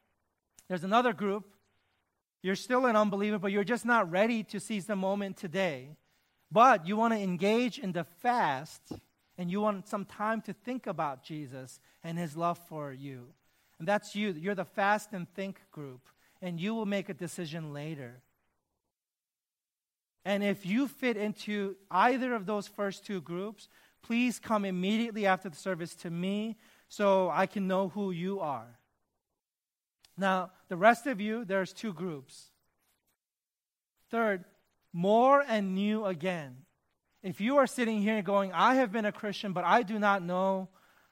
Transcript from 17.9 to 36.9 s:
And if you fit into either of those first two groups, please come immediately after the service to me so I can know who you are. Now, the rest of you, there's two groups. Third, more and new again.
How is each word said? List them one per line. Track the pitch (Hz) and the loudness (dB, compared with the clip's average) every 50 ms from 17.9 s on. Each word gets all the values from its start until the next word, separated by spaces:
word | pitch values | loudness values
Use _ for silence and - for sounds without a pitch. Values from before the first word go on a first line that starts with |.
| 160 139 131 117 123 127 _ _ _ _ _ _ _ _ _ _ _ _ _ _ _ _ _ _ _ _ _ _ _ _ _ _ _ _ _ _ _ _ _ _ _ _ _ _ _ _ - | -10 -10 -12 -14 -16 -18 _ _ _ _ _ _ _ _ _ _ _ _ _ _ _ _ _ _ _ _ _ _ _ _ _ _ _ _ _ _ _ _ _ _ _ _ _ _ _ _ -6
And | 185 202 196 202 | -2 -2 0 0
if | 202 196 - - | 0 -2 -2 -2
you | 175 202 247 285 240 | -2 0 0 0 -2
fit | - - - 247 233 | -4 -4 -2 -2 -2
into | 202 208 214 - - - 214 208 208 196 196 196 - _ - | -2 -2 -4 -6 -6 -8 -6 -4 -4 -4 -4 -6 -10 _ -2
either | 156 185 208 247 262 254 254 254 247 | 2 4 4 4 4 2 0 -2 -2
of | 226 190 | -4 -4
those | 180 214 208 196 - | -4 -4 -4 -6 -8
first | - - 202 196 185 - - | -8 -6 -4 -4 -6 -6 -8
two | - 208 185 | -8 -8 -8
groups, | 143 165 170 175 196 214 214 - - - _ _ _ _ _ _ - | -6 -6 -8 -8 -8 -8 -10 -14 -20 -20 _ _ _ _ _ _ -8
please | - 233 240 247 247 - - | -2 0 0 2 0 0 -4
come | - - 226 208 196 | -2 0 0 0 0
immediately | 196 185 180 180 196 214 226 233 233 208 220 202 | 0 -2 -2 0 0 0 0 0 -2 -2 0 2
after | 196 185 185 185 196 | 2 2 2 0 -6
the | 143 | -12
service | - - 196 185 160 175 165 - | -8 -6 -6 -4 -4 -6 -8 -10
to | - - 180 | -12 -10 -8
me | 165 170 180 190 202 208 214 233 214 - _ _ _ _ _ _ | -6 -4 -4 -2 -2 -2 -4 -6 -8 -10 _ _ _ _ _ _
so | - - 208 202 196 190 185 175 | -4 2 4 4 6 6 4 2
I | 147 165 190 | 2 2 0
can | 180 - 208 196 | 0 0 -2 -2
know | 185 190 185 196 185 | 0 2 0 0 -2
who | 139 208 202 190 180 | -2 -4 -4 -4 -4
you | 165 175 190 196 196 | -4 -4 -4 -4 -4
are. | 175 151 135 117 110 120 123 _ _ _ _ _ _ _ _ _ _ _ _ _ _ _ _ _ _ _ _ _ _ _ _ _ _ _ _ | -4 -4 -6 -6 -8 -12 -18 _ _ _ _ _ _ _ _ _ _ _ _ _ _ _ _ _ _ _ _ _ _ _ _ _ _ _ _
Now, | - 190 190 190 185 180 185 - _ _ - | -2 0 2 2 2 0 -4 -10 _ _ -8
the | 190 | 0
rest | 165 185 220 240 233 - | 6 8 8 8 6 4
of | 294 254 185 | -4 -4 -2
you, | 208 214 220 233 240 | -2 -4 -4 -4 -4
there's | 175 190 196 185 - - | -2 -2 -2 -2 -4 -6
two | - - 220 175 | -8 -8 -8 -8
groups. | 151 180 185 156 139 131 - - - - - _ _ _ _ _ _ _ _ _ _ _ _ _ _ _ _ _ _ _ _ _ _ _ _ _ _ _ _ _ _ _ _ | -6 -6 -8 -8 -8 -12 -16 -20 -20 -20 -20 _ _ _ _ _ _ _ _ _ _ _ _ _ _ _ _ _ _ _ _ _ _ _ _ _ _ _ _ _ _ _ _
Third, | - 226 233 214 196 180 175 - _ _ _ _ _ _ _ _ - | -2 0 2 2 0 -2 -4 -12 _ _ _ _ _ _ _ _ -6
more | 170 175 196 214 233 247 262 277 277 285 | -2 2 4 6 6 8 8 6 6 4
and | 269 226 214 202 190 185 | 2 0 0 0 0 0
new | 190 202 208 214 220 220 | 0 2 2 0 0 0
again. | 190 185 147 160 190 180 165 147 135 127 131 143 _ _ _ _ _ | -2 -4 -2 -2 -4 -4 -4 -6 -10 -14 -18 -20 _ _ _ _ _